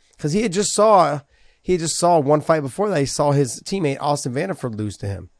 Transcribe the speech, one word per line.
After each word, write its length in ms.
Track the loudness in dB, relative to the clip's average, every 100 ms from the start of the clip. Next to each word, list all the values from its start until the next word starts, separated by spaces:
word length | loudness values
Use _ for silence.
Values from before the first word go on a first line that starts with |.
| _ _
'Cause 140 | -2
he 80 | -2
had 100 | 0
just 220 | -2 -2
saw, 460 | 2 6 6 4 0 -8 _ _ _
he 100 | -2
had 80 | -2
just 160 | -2 0
saw 200 | 4 4
one 220 | 4 2
fight 180 | 2 0
before 300 | -2 -4 -2
that. 100 | 0
He 60 | 0
saw 260 | 0 2
his 300 | 2 0 -4
teammate 340 | -6 -2 -2 -2
Austin 320 | -2 -2 -4
Vanderford 420 | -4 -6 -6 -8 -6
lose 200 | -8 -6
to 80 | -8
him. 240 | -8 -12